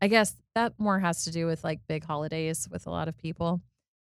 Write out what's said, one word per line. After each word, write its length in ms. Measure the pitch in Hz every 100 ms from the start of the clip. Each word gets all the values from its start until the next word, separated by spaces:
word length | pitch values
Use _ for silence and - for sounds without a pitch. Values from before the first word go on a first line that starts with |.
I 60 | 202
guess 280 | 220 208 - _ 226
that 180 | 233 -
more 200 | 208 190
has 240 | 180 170 -
to 60 |
do 140 | 165 165
with, 160 | 160
like, 160 | 160 156 -
big 160 | 156 160
holidays 640 | 147 151 160 160 160 -
with 160 | 175 165
a 40 |
lot 160 | 170 160
of 100 | -
people. 440 | 160 160 170 175 - _ _ _